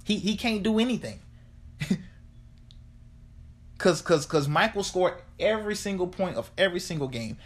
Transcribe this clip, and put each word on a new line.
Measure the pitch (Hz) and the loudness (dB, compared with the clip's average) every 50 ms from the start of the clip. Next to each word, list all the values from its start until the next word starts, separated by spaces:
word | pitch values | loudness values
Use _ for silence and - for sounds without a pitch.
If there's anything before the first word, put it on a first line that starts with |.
| - | -2
He, | - 208 202 | 0 0 2
he | 175 202 214 | 2 0 0
can't | - - 226 220 208 | 0 0 0 0 0
do | 185 220 214 220 | 2 2 4 4
anything. | 233 254 226 156 131 110 107 - - - - - - - - - - - - - | 2 2 0 -2 -4 -8 -12 -14 -18 -20 -20 -20 -20 -20 -20 -20 -20 -18 -10 -6
<laughs> | 147 - 185 - - - - - - - - - - - - - - - - - - - - - - - - - - - - - - - - - - - - - | -2 0 0 -2 -2 -8 -18 -20 -20 -20 -20 -20 -20 -20 -20 -20 -20 -20 -20 -20 -20 -20 -20 -20 -20 -20 -20 -20 -20 -20 -20 -20 -20 -20 -20 -20 -20 -18 -4 2
'Cause, | - 185 160 151 | 4 4 4 4
'cause, | - - 170 151 147 | 4 4 4 4 4
'cause | - - 151 139 | 2 2 2 2
Michael | 143 151 165 208 220 220 202 190 | 4 4 4 4 4 2 -2 -4
scored | - - 180 185 - - - - - - - | -2 2 2 2 2 0 -4 -10 -16 -4 0
every | 160 208 220 214 214 208 208 | 2 2 2 2 0 -4 -4
single | 208 - 202 196 185 180 | -4 -4 -4 -2 -2 -2
point | 180 180 - 190 180 - | -2 -2 -2 -2 -2 -2
of | 117 113 - - | -4 -6 -4 0
every | 165 190 190 175 185 | 2 2 2 2 0
single | - - 170 151 139 131 | -4 -4 -2 -2 -2 -2
game. | 123 117 113 110 - - - | -4 -6 -6 -8 -8 -10 -14